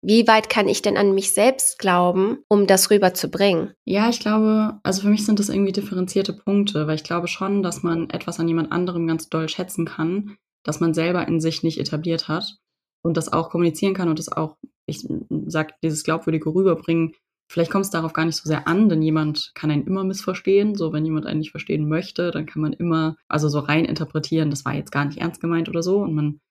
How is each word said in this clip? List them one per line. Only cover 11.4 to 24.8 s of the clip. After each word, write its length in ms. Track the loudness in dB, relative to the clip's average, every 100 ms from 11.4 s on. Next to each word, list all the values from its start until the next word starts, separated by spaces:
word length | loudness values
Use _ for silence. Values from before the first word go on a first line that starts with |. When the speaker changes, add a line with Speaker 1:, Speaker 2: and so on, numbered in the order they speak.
Speaker 2:
sich 220 | 0 -2
nicht 160 | -4 -2
etabliert 500 | -4 -4 -2 -4 -2
hat 280 | -4 -6 -14 _ _ _ _
und 160 | -2 -2
das 120 | 0
auch 200 | -4 -2
kommunizieren 420 | 0 0 2 -2
kann 160 | 0 0
und 100 | 0
das 120 | -4
auch, 260 | -4 -4 -8 -20 _ -10
ich 200 | -10 -6 -8 -4 -6 -4
sag, 320 | -4 -4 _
dieses 200 | -4 -2
glaubwürdige 460 | -2 -2 0 -2 0
Rüberbringen, 640 | 2 2 2 0 0 0 -4 _ _ _
vielleicht 180 | -2 0
kommt's 200 | 0 0
darauf 240 | -2 -4
gar 100 | -2
nicht 120 | -2 -2
so 120 | -2
sehr 180 | -2 0
an, 220 | 4 4
denn 140 | 4
jemand 480 | 2 2 0 -2 -6
kann 160 | -4 0
einen 160 | 0 0
immer 180 | -2
missverstehen. 720 | -2 -4 -6 -4 4 4 4 0
So, 180 | -2
wenn 100 | -2
jemand 220 | 0 -2 -2
einen 140 | -4
nicht 100 | -4
verstehen 380 | -8 -4 -2 0
möchte, 420 | -2 -4 -4 -4
dann 160 | -4 -6
kann 160 | -4
man 100 | -4
immer, 440 | -2 0 0 0 -4 _
also 220 | 0 0
so 80 | 0
rein 260 | 0 0
interpretieren, 640 | 0 -2 -4 -6 -2 0 0
das 160 | -2
war 100 | -4
jetzt 180 | -6